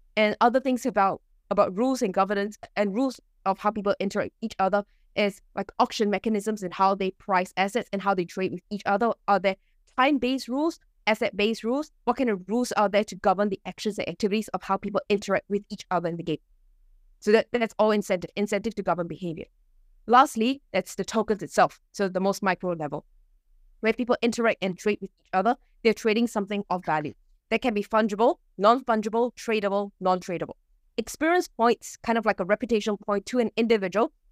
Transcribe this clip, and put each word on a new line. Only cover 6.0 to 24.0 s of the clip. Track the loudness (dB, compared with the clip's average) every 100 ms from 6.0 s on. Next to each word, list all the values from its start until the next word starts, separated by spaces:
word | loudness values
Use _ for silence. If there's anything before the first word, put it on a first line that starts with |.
| 0
mechanisms | 0 0 -2 -2 -6
and | -8
how | 0 2
they | 2 -2
price | -6 -2 0 0 -2
assets | -2 -2 -4
and | -2
how | 0
they | 0
trade | -2 -4 -4
with | -6 -8
each | -6 -2
other. | 0 0 0 0
Are | 2
there | 2 -4 _ _ _ 0
time-based | 2 2 0 -2 -4
rules, | -2 -2 -4 _ _ -2
asset-based | 0 -2 0 -2 0
rules? | -2 -4 -4 _
What | -4 0
kind | -2
of | -2 -2
rules | -2 0
are | 0 2
there | 2 0
to | 0
govern | 0 2 0
the | -2 -8
actions | -6 -6 -4
and | -6
activities | -4 -2 -2 -4
of | -8
how | -4 -4
people | -2 -4 -2
interact | -2 0 -2 -2
with | -6 -6
each | -14 -4
other | -4 -2
in | -6
the |
game? | -6 -6 _ _ _ _ _ _ _ _
So | 4
that, | 4 4
that's | -2 -2 2
all | 2
incentive, | 2 0 -2 -2 -4
incentive | -2 -2 -2 -2
to |
govern | -2 -2 -4
behavior. | -6 -8 -8 -12 _ _ _ _ _ 4
Lastly, | 6 6 2 0 -2 _
that's | -4 -4 -6
the |
tokens | -2 -2 0 -2
itself. | 0 2 2 2 _
So | -4 -2
the | 0
most | 0 0
micro | -2 -2 -4
level, | -4 -6 -8 -12 _ _ _ _ _ _ _
where | -2
people | 0